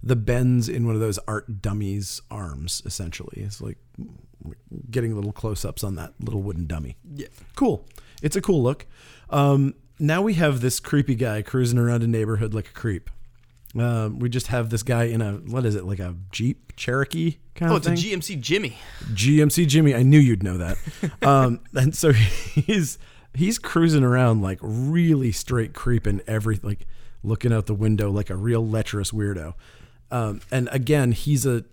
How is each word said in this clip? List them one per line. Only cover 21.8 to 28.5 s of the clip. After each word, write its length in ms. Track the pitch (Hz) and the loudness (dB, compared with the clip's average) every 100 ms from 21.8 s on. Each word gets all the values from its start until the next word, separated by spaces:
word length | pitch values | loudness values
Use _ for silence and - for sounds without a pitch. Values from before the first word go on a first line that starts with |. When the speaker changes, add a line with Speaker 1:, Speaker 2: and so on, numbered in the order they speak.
| 131 - | 0 2
Speaker 1:
so 160 | 160 | 4
<laughs> 0 | |
he's, 840 | 120 104 - - - - 208 151 - - - - - | 6 6 2 -2 -2 0 0 0 -6 -16 -20 -16 -2
he's 240 | 180 233 | -2 -2
cruising 440 | - 170 165 151 | -2 2 4 4
around, 380 | 127 127 127 113 | 4 4 4 4
like, 180 | 98 92 | 0 -4
really 680 | - 110 131 165 170 151 131 | -6 -4 0 2 4 4 2
straight 420 | 104 - 123 110 | -2 -2 -2 -2
creeping 480 | - - 120 107 98 - | -2 0 2 2 -2 -2
every, 320 | 110 107 107 | -2 0 -2
like, 240 | 101 104 - - - - | -4 -6 -6 -10 -12 -10
looking 300 | - 110 123 | -4 -2 2
out 140 | 113 101 | 0 0
the 80 | 104 | 0
window 340 | 107 107 101 | 2 2 0
like 200 | 101 98 | -2 -2
a 60 | 95 | -4
real 300 | 107 | -2